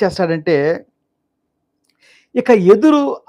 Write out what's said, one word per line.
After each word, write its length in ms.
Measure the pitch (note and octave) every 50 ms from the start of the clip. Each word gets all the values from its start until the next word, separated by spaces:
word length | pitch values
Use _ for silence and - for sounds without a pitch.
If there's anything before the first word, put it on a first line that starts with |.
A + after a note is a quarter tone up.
| G#3+
చేస్తాడంటే, 840 | F3+ D3+ - F#3 D#3 E3 D#3+ D#3 F3+ D#3+ C#3 C#3+ D#3 E3+ - - _ _ _ _ _ _ _ _ _ _ _ _ _ _ _ _ _ _ _ _ _ _ _ _ _ _ _ _ _ -
ఇక 160 | B3 B3 -
ఎదురు 680 | A#3 G3+ F3 F3+ G#3+ G#3+ D#4 D#4 D4 D4 C#4 C#4 - - -